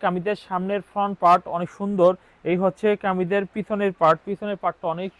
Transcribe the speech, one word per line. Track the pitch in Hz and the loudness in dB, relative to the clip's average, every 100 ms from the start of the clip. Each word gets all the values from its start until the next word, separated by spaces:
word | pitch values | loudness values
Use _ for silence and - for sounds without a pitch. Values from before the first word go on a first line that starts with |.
কামিজের | 196 180 185 202 - | -2 -2 -4 -6 -6
সামনের | 180 190 202 - | -6 -4 -4 -4
ফ্রন্ট | 208 202 190 | -4 -4 2
পার্ট | 175 180 - 170 | 4 4 2 -6
অনেক | 175 - | -6 -6
সুন্দর, | 202 202 175 180 _ _ 170 | -4 4 4 4 _ _ -4
এই | 180 | 0
হচ্ছে | 190 185 214 202 | 0 0 0 0
কামিজের | 202 185 175 202 196 | -2 -2 0 -2 -2
পিছনের | 214 185 208 202 185 | -8 -6 -2 -2 2
পার্ট, | 160 165 - | 2 2 -2
পিছনের | 196 208 196 | -8 -8 -4
পার্টটা | 180 - 170 | -6 -4 -6
অনেক | 165 190 | -6 -8